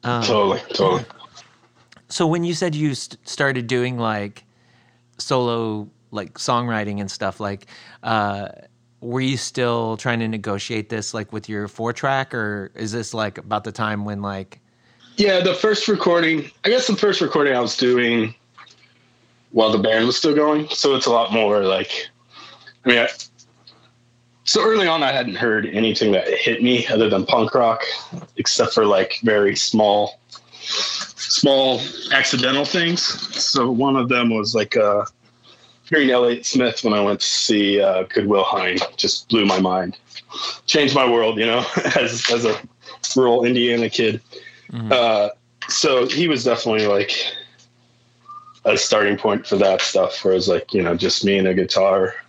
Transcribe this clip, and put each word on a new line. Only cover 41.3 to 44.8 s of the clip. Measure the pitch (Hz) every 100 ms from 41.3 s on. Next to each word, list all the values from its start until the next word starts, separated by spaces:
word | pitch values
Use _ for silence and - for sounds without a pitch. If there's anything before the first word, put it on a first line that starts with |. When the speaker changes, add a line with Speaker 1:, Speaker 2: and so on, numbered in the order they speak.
| 107
Speaker 2:
you | 113
know, | 120 123
<laughs> | - - -
as, | 117 117 -
as | 120 117
a | 107 - _ - - - 131
rural | 127 120 120
Indiana | 123 120 117 113
kid. | - 113 110 _ - - - -
Speaker 1:
Mm-hmm. | 120